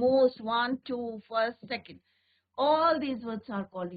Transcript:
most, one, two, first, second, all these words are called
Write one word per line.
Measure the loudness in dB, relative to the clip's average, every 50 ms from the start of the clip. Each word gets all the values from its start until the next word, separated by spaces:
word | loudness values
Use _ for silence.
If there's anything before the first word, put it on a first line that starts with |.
| 2
most, | 4 6 6 4 4 2 -2 -6
one, | -2 -2 0 0 -2 -4 -6 -6 -6
two, | -6 -6 -6 -6 -8 -10 -12 -6 -2
first, | -2 -2 -2 -2 -8 -10 -10
second, | -10 -10 -10 -14 -20 -20 _ _ _ _ _ _ _ _ _ _ _
all | 0 2 4 4 4 4 4 2 2
these | 0 -4 -4 -6 -6
words | -8 -8 -8 -8 -6
are | -6 -6 -6 -6 -8
called | -8 -8 -8 -8